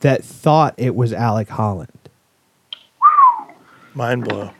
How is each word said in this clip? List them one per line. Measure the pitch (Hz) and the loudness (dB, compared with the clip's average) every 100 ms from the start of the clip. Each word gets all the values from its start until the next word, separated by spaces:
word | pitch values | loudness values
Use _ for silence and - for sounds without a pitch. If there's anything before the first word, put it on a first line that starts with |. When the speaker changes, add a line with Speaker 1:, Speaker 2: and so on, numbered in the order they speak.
Speaker 1:
that | 143 131 | -2 -2
thought | - - 156 156 147 - | -6 -4 2 2 2 -2
it | 123 104 | -4 -2
was | 117 | -4
Alec | 107 117 107 107 | -2 -2 -2 -4
Holland. | - 110 90 - - - _ _ _ _ _ _ - _ _ 1077 1077 1047 932 - - _ _ _ 139 | -4 -4 -4 -10 -20 -20 _ _ _ _ _ _ -20 _ _ 2 6 4 2 -10 -20 _ _ _ -8
Speaker 2:
Mind | 120 123 117 | -4 -4 -4
blow. | 101 98 | -8 -10